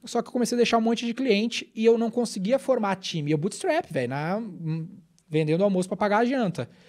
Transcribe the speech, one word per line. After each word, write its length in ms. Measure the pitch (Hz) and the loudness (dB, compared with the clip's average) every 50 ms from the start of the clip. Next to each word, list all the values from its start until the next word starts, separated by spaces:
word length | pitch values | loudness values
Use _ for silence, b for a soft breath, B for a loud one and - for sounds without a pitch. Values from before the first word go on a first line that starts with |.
| - | -18
só 180 | 233 - 233 | -4 -4 -4
que 60 | 226 - | -4 -2
eu 40 | |
comecei 240 | - 247 240 220 247 | -2 -2 0 0 2
a 20 | 240 | 2
deixar 200 | 233 226 233 226 | 2 4 4 2
um 20 | |
monte 240 | 220 233 233 226 240 | 2 2 0 0 -2
de 80 | 233 | -6
cliente 560 | 226 - 269 262 208 202 220 233 - - - - _ | -4 -2 2 2 2 2 2 0 -2 -6 -8 -8 _
e 100 | 220 220 | 2 4
eu 140 | 226 226 226 | 4 4 4
não 120 | 226 226 | 2 0
conseguia 460 | 220 247 240 226 - 214 180 196 254 269 | 0 -2 -2 -2 -4 -4 0 0 0 0
formar 340 | 269 - 262 240 214 196 190 | 2 0 0 0 2 0 -2
time. 340 | 185 - - - 165 147 143 | -2 -4 -6 -4 -4 0 0
E 20 | |
eu 60 | 156 151 | 0 0
bootstrap, 480 | 151 202 - - - 381 302 330 - - | 0 -2 -4 -4 -2 0 0 0 -2 -2
velho, 180 | 156 143 127 120 | -4 -2 -2 -2
na, 260 | 131 143 151 165 190 | -2 -4 -4 -4 -4
hum, 500 | 214 233 208 180 - 165 160 156 165 160 165 - - - _ _ _ _ _ | -4 -6 -8 -12 -8 -6 -4 -4 -4 -6 -10 -14 -20 -20 _ _ _ _ _
vendendo 360 | 156 156 160 151 156 170 196 | -2 0 2 2 2 2 2
almoço 240 | 208 190 185 180 185 | 2 2 0 0 -2
pra 80 | 208 | -2
pagar 220 | 180 208 202 208 214 | -2 0 2 2 2
a 60 | 240 | 2
janta. 440 | 240 277 262 233 180 165 - 120 - B B B | 2 2 0 0 -2 -2 -4 -8 -8 B B B